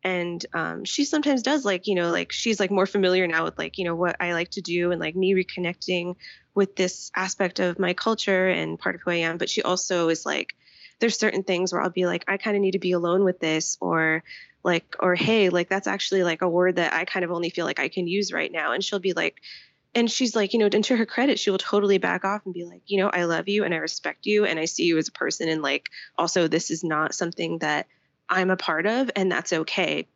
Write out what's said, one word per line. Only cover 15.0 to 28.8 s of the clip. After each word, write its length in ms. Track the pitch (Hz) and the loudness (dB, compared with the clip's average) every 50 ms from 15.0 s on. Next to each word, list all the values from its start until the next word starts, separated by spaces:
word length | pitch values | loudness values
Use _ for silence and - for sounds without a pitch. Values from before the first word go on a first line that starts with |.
| - 185 180 | 2 2 2
"Hey, 340 | 170 - 175 220 226 202 185 | 2 2 2 4 4 4 4
like, 200 | 175 175 175 _ | 4 2 0 _
that's 180 | 190 196 196 208 | -2 -2 -2 -4
actually, 360 | 196 196 - - 196 190 180 | -4 -4 -2 0 2 2 2
like, 180 | 175 165 160 180 | 2 2 0 0
a 60 | 180 | 2
word 260 | 170 175 180 185 180 180 | 4 4 4 4 4 2
that 160 | 170 156 - | 0 2 0
I 120 | 160 175 | -2 -2
kind 200 | - - 196 180 | -2 -2 -4 -2
of 60 | 170 | -2
only 180 | 175 170 170 165 | -2 -4 -4 -4
feel 160 | - - 170 | -4 -4 -4
like 140 | 160 147 - | -2 -2 -2
I 100 | 139 143 | -4 -2
can 180 | - 190 180 170 | -2 -4 -2 0
use 240 | 180 202 202 185 | 0 0 -2 -2
right 200 | 175 165 160 - | -2 -4 -4 -4
now." 220 | 170 165 151 151 117 | -4 -4 -2 -2 -2
And 100 | 175 196 | -2 -2
she'll 160 | - - 196 | -2 -4 -2
be 140 | 180 190 175 | -2 -2 -2
like, 280 | 175 170 165 - - _ - - - - _ _ _ _ _ _ | 0 -2 -2 -4 -6 _ -20 -20 -20 -20 _ _ _ _ _ _
and 140 | 233 233 226 | 0 0 2
she's 240 | - - 262 233 - | 2 0 -2 0 2
like, 180 | 226 202 190 - | 0 0 2 2
you 60 | 233 | 4
know, 100 | 214 208 | 4 4
and 120 | 202 208 208 | 4 2 2
to 100 | - 262 226 | 2 2 2
her 80 | 226 - | 2 0
credit, 320 | - - 247 285 254 214 | 0 0 2 2 2 2
she 100 | - - | 2 0
will 80 | 190 190 | 0 0
totally 400 | - - - 208 202 202 202 185 | -2 0 0 2 4 4 4 4
back 260 | 185 - 180 180 - | 4 0 -2 0 0
off 200 | 190 202 208 _ | -2 -2 -2 _
and 80 | 190 180 | -8 -10
be 100 | 175 175 | -8 -10
like, 180 | 175 175 180 _ | -12 -14 -20 _
you 120 | - 202 196 | -2 0 2
know, 100 | 185 202 | 2 2
"I 140 | - 175 175 | 2 0 0
love 220 | 170 165 165 170 185 | 0 0 -2 0 0
you 140 | 202 208 208 | 0 0 2
and 100 | - 175 | 0 -2
I 40 | 160 | -2
respect 480 | 156 160 - - - - 147 _ - - | -4 -6 -6 -6 -6 -8 -8 _ -2 0
you 180 | 208 208 208 | 2 2 2
and 140 | - 160 160 | 2 0 -2
I 60 | 156 | -2
see 180 | 165 - - 185 | -4 -2 0 2
you 120 | 170 165 160 | 4 4 2
as 80 | 160 - | 0 -2
a 40 | _ | _
person. 360 | - - 131 - - 170 160 | -4 -4 -4 -2 -2 -2 -2
And, 120 | 160 156 151 | -2 0 0
like, 260 | 139 139 143 _ - - - - - _ - | -2 -2 -2 _ -8 -16 -16 -20 -10 _ -2
also 300 | 165 170 - 185 170 160 | -2 0 2 2 2 4
this 220 | 160 - - - | 2 0 0 -2
is 120 | - 160 - | -4 -4 -2
not 320 | 165 156 151 156 - - | -2 0 0 0 -2 -2
something 420 | - 180 170 175 - 170 165 170 165 | -4 -4 -4 -4 -4 -4 -4 -4 -4
that 280 | 160 151 151 147 - _ _ _ _ _ _ _ _ _ | -2 -2 -2 -2 -4 _ _ _ _ _ _ _ _ _
I'm 200 | 180 185 185 190 | 0 2 4 2
a 80 | 185 180 | 2 0
part 300 | - - 160 156 | 0 -2 0 2